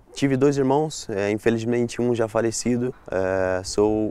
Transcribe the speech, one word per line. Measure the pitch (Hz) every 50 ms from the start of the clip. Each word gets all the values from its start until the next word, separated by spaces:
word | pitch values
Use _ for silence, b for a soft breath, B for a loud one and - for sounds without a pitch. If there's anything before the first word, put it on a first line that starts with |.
| - - -
tive | - 139 139 135 127
dois | 135 147 143
irmãos, | 139 135 131 135 147 156 156 - - - -
é, | 110 95 101 101
infelizmente | 107 110 - 113 117 113 113 117 120 123 120 117 - -
um | 117 123 120
já | 113 117 110
falecido, | - 113 110 113 110 - - 120 123 120 123 127 - - - -
é, | - 92 95 92 95 95 95 92 92 90 92
sou | - - - 104 107 107 107 107 107